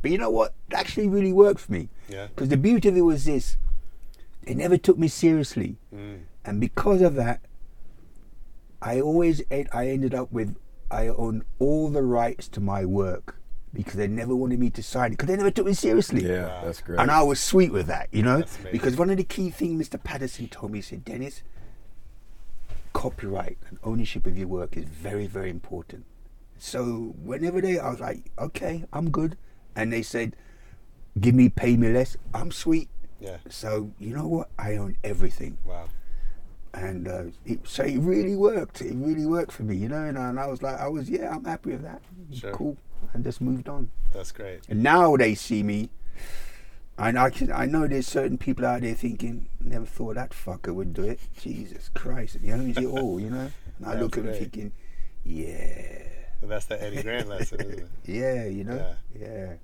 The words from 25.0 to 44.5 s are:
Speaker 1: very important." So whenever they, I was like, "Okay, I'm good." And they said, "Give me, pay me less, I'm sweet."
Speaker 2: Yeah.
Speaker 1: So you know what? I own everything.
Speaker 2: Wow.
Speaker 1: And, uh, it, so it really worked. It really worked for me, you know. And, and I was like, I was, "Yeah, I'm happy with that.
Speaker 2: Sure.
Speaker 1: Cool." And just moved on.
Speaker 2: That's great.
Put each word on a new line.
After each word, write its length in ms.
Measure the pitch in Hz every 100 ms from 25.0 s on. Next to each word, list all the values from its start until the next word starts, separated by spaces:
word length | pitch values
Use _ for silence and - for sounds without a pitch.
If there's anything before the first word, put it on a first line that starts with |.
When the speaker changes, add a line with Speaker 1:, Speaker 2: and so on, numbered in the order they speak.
| 98 101 98
Speaker 1:
very 240 | 98 92
important." 540 | 85 - 90 80 82 - - - - - -
So 560 | - 131 123 113 113 -
whenever 380 | - 139 165 180
they, 180 | 190 175
I 120 | 139
was 100 | 127
like, 300 | 120 123 - -
"Okay, 460 | 147 - - 165 156
I'm 180 | 147 165
good." 260 | 151 160 165 - - - 107
And 160 | 110
they 100 | 117
said, 340 | 110 123 113 - - - - - - - - -
"Give 160 | 117
me, 140 | 123 123
pay 280 | - 120 120
me 120 | 113
less, 240 | 120 135 - -
I'm 160 | 101 87
sweet." 380 | - 110 110 - - - -
Speaker 2:
Yeah. 180 | 98 87 85
Speaker 1:
So 440 | - 107 107 104 -
you 160 | 104
know 120 | 139 160
what? 240 | 165 - -
I 180 | 107 104
own 200 | 98 -
everything. 540 | 104 101 - - 131 -
Speaker 2:
Wow. 240 | - 85 82 - - - - - - - -
Speaker 1:
And, 360 | - 95 92 87
uh, 160 | 92 85 -
it, 220 | - 107 -
so 160 | -
it 160 | - 135
really 380 | 165 196 190 196
worked. 440 | 202 214 - -
It 140 | 120
really 320 | 120 147 156 156
worked 240 | 170 -
for 140 | -
me, 100 | 107 95
you 120 | 110
know. 160 | 151
And, 120 | 156 135
and 220 | 123 127
I 80 | 139
was 160 | 127
like, 160 | 135 -
I 80 | 143
was, 220 | 156 123
"Yeah, 240 | 170 -
I'm 100 | 156
happy 260 | - 165 -
with 120 | 160
that. 200 | 156 165 - 180 165
Speaker 2:
Sure. 200 | 127 104
Speaker 1:
Cool." 240 | 98 147 139 - - -
And 120 | 120
just 160 | 120 117
moved 280 | 127 131 135
on. 220 | 143 127 - -
Speaker 2:
That's 180 | 98 92
great. 300 | - 101